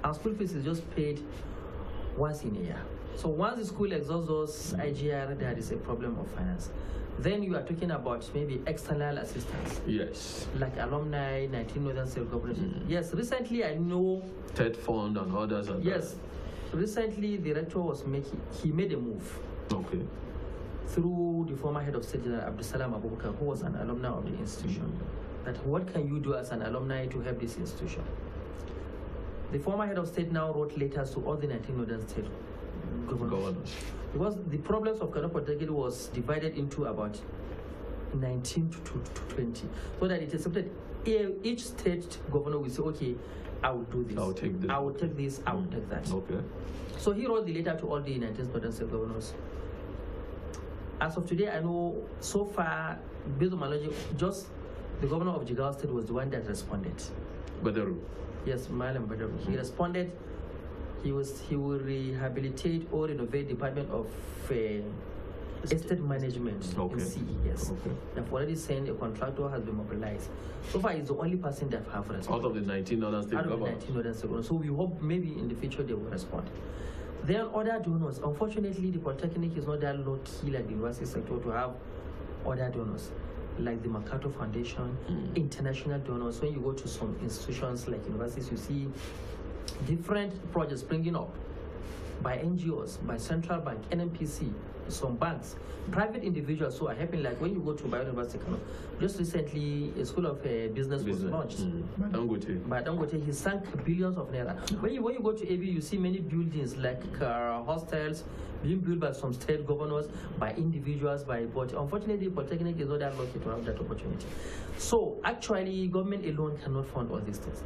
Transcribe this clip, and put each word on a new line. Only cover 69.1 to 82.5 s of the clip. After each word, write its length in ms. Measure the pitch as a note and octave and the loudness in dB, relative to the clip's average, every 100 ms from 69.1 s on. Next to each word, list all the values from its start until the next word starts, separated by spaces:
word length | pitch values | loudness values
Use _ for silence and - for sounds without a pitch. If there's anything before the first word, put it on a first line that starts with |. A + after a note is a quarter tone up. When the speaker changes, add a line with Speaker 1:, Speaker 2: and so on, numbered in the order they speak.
| G#2+ C3+ C3+ C#3 | -2 -2 0 0
Speaker 1:
has 120 | B2 | 0
been 140 | A2 G#2+ | 0 -2
mobilized. 520 | G#2 G#2+ G#2+ G#2 - - - - - | -2 -2 -2 -2 -6 -6 -6 -6 0
So 80 | F#3+ | 2
far, 140 | F#3+ | 2
he's 140 | E3 C3+ | 2 0
the 60 | C#3 | 2
only 220 | E3 F3+ | 2 2
person 320 | D#3+ - C#3 | 0 0 0
that 140 | A#2 G#2+ | 0 -2
have 160 | G#2 G2+ | -4 -2
responded. 220 | - - | -4 0
Speaker 2:
Out 120 | A#2+ B2 | 2 2
of 60 | G#2+ | 2
the 60 | |
nineteen 400 | G2 G2 F#2+ A#2 | 2 0 2 2
Northern 200 | G#2+ G#2+ | 4 2
State 120 | G#2 A2 | 2 2
Speaker 1:
Out 80 | - | 2
of 40 | |
the 60 | A2+ | 2
Speaker 2:
governors. 200 | B2 A2+ | 2 0
Speaker 1:
nineteen 140 | - B2 | 0 0
Northern 180 | A#2 A2 | 0 0
State 120 | A2 | 0
governors. 200 | A2+ A#2 | 0 2
So 80 | E3 | 2
we 120 | D3+ | 2
hope 320 | C#3+ F#3 E3 | 2 2 2
maybe 320 | D#3 F3 D#3+ | 2 2 2
in 140 | C3+ B2 | 0 -2
the 80 | A#2 | 0
future 280 | C3 - | -2 -2
they 100 | C#3 | 0
will 160 | G#2+ G#2 | 0 -2
respond. 400 | F#2 - - - - - - - - - - | -4 -2 -4 -4 -6 -8 -6 -6 -6 -6 -4
Then 180 | C#3+ G3+ A3+ | 2 2 2
other 260 | G#3+ G#3+ A3+ | 2 2 2
donors. 360 | E3+ E3 D#3 B2 | 2 2 2 0
Unfortunately, 720 | D3 D3 G#3+ G#3+ G3+ F3+ F#3 | -2 2 2 2 0 2 2
the 80 | F3 | 2
polytechnic 580 | D3+ C3+ F3 E3+ E3+ D#3 | 0 0 0 2 0 0
is 80 | C#3 | 0
not 140 | D3 | 2
that 180 | C#3+ C#3 C3+ | 2 2 0
low-key 460 | C3+ - - C#3+ | -2 -4 -4 0
like 140 | C3 G#2+ | 0 0
the 80 | |
university 320 | G#2+ A2+ A#2+ C3 | 0 0 -2 -2
sector 320 | - - B2 | -2 -2 -2
to 100 | A#2+ | 0
have 220 | A2+ B2+ - - - - - - - | 0 0 -2 -8 -6 -6 -6 -6 -4
other 220 | - | -2